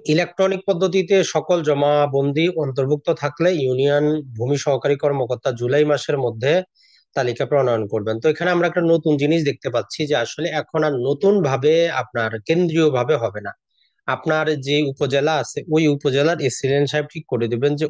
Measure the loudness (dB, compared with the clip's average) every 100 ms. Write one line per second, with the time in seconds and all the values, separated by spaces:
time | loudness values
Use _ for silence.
0 | 0 0 0 0 0 0 -2 0 0 0
1 | 2 2 2 -2 0 0 2 2 2 2
2 | 2 0 0 0 0 -2 -4 -2 0 0
3 | -2 -2 -4 -2 0 2 0 0 2 2
4 | 2 0 -6 -6 -2 -2 0 0 0 0
5 | 0 0 -2 -4 -4 -4 0 2 2 0
6 | -2 -2 -2 -2 0 0 -2 _ _ _
7 | _ -4 -2 -2 0 0 2 0 -2 -4
8 | -4 -2 0 0 0 0 0 0 2 2
9 | 2 2 2 0 0 -4 -4 -4 -4 -6
10 | -2 -2 -2 -6 -6 -4 -4 -2 0 0
11 | -2 0 2 2 2 2 2 4 2 -2
12 | -4 -4 -2 -4 -2 0 2 4 4 4
13 | 2 0 -2 -4 -10 -12 _ _ _ _
14 | -6 -4 0 0 0 -2 0 0 0 -2
15 | -2 0 2 0 -4 -8 -2 2 2 2
16 | 0 2 2 0 -2 -2 0 0 0 -2
17 | -4 -10 -6 -4 -2 0 0 0